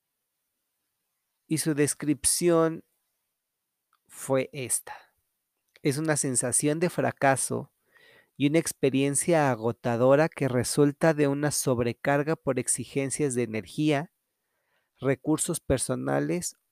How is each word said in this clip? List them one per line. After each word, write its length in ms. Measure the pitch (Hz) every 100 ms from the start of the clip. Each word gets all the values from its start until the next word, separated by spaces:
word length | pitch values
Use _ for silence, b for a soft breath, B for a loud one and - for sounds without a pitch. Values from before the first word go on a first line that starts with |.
| _ _ _ _ _ _ _ _ _ _ _ _ _ _ -
Y 120 | 156
su 160 | 165
descripción 1080 | 147 143 - 147 139 - - 175 165 165 165 - _ _ _ _ _ _ _ _ _ _ _ _
fue 400 | - - 135 131
esta. 420 | 143 120 - - - _ _ _ _ _ _ _ _
"Es 160 | 151 135
una 180 | 160 151
sensación 640 | 143 123 123 - 147 156
de 80 | 175
fracaso 840 | - 127 - 139 131 - 120 135 _ b b b b b -
y 100 | 143
una 120 | 165
experiencia 880 | 160 - 139 135 139 139 - 160 143
agotadora 800 | 113 113 113 120 117 127 139 160
que 180 | - 135
resulta 640 | 120 113 - 147 143 165
de 160 | 147 143
una 220 | 143 147
sobrecarga 880 | - 147 120 120 - 147 143 147 160
por 220 | 139 127
exigencias 760 | - - 117 139 135 - 147
de 80 | 123
energía, 680 | 113 110 - - 151 143 165 _ _ _ _ _ _ _ _ _
recursos 600 | 131 - 147 151 - 160
personales 960 | - 131 - 127 135 139 147 175 - - _